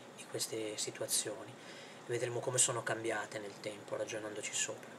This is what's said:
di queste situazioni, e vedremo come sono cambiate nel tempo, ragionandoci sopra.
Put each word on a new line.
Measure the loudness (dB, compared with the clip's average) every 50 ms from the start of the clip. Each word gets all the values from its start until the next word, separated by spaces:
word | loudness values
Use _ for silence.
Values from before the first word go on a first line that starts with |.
| -12 -12 -12
di | -12 -10 -4
queste | -2 0 0 0 0 0 0 0 0
situazioni, | 0 -2 -2 -2 -2 0 4 4 4 4 2 -2 -2 -6 -10
e | -10 -12 -12 -12 -10 -10 -12 -12 -12 -10 -2 0
vedremo | 2 2 2 2 2 2
come | 2 4 6
sono | 8 8 8 6 2 2
cambiate | 0 0 2 2 2 2 2 0 -2 -4 -4
nel | -4 -6 -8 -6
tempo, | -6 -6 -6 -6 -4 -4 -2
ragionandoci | 0 0 0 -2 -2 -4 -4 -4 -4 -4 0 2
sopra. | 2 2 2 0 -6 -8 -12 -12